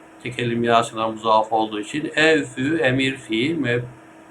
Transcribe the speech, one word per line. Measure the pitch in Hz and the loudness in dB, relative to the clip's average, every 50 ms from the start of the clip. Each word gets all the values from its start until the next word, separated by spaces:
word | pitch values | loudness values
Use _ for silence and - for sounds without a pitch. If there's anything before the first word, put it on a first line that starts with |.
| - - - - - | -20 -20 -20 -14 -12
tekellim | 127 123 - 120 120 117 117 117 | -10 -6 -4 -2 -2 0 0 2
yasına | 117 117 117 117 - 113 110 110 113 | 4 4 4 4 2 -2 -4 -4 -4
muzaf | 110 110 110 113 110 110 110 - 113 | -4 -2 0 4 4 4 4 2 0
olduğu | 110 110 110 107 104 | 0 0 0 -2 -6
için | 104 - - 151 - - - | -8 -6 -6 -6 -6 -4 0
evfü | 151 156 160 160 147 139 - - - 131 143 165 160 | 2 4 4 4 4 0 -2 -6 -4 -2 -2 0 0
emir | 143 127 127 135 135 135 131 - | 2 2 2 2 0 -2 -2 -6
fiil, | - - 110 110 123 151 170 160 | -6 -4 -2 0 0 0 0 -2
meb-, | 135 120 120 123 123 - - - - - - - - - | -2 0 -2 -2 -4 -6 -12 -18 -20 -20 -20 -20 -18 -10